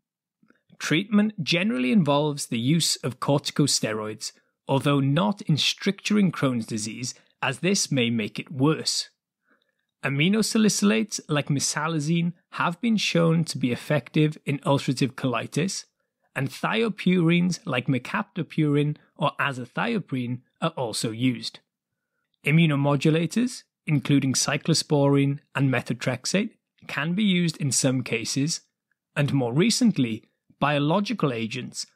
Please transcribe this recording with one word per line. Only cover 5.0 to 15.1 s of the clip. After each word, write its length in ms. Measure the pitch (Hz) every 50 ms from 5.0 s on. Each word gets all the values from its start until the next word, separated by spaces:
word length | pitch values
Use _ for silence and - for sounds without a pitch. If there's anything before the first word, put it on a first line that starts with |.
not 420 | 135 139 139 156 190 208 202 - -
in 160 | - 156 131
stricturing 720 | - - - - - 202 196 - - - 208 208 202 170 -
Crohn's 340 | - - 135 127 120 110
disease, 480 | - 117 107 107 113 107 113 127 123 - _ _ _ _ _ -
as 160 | 131 135 -
this 340 | - 180 202 190 - - 147
may 160 | 131 117 117
make 300 | 117 113 104 101 - -
it 120 | - -
worse. 600 | 165 127 131 151 156 120 113 - - - - - _ _ _ _ _ _ _ _ _ _ _ _ _ _ _ _ _ _ -
Aminosalicylates 1160 | 139 139 139 151 185 202 220 208 - - 226 214 208 - - 202 202 214 226 220 - - - - -
like 200 | 156 147 139 -
mesalazine 840 | 151 135 - - - 151 147 160 165 156 143 151 170 170 170 175 170 _ _ _ -
have 280 | - 131 165 170 -
been 160 | - 233 226
shown 480 | 196 - - - 170 170 82 160 85 80
to 140 | - - 131
be 120 | 135 123
effective 680 | 120 - - - 151 147 - - - 156 151 151 151 - -
in 120 | - 143 139
ulcerative 520 | - 135 139 135 - - 135 - 147 120